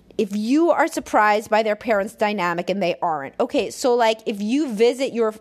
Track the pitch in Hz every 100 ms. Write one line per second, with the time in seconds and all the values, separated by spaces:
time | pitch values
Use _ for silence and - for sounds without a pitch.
0 | - - 208 208 220 294 339 - 320 320
1 | - 254 214 208 220 214 220 214 233 202
2 | 208 - 208 208 175 170 175 190 175 -
3 | 175 151 135 - 233 285 185 - 262 240
4 | 226 226 - 202 208 269 302 208 240 240
5 | 269 226 220 214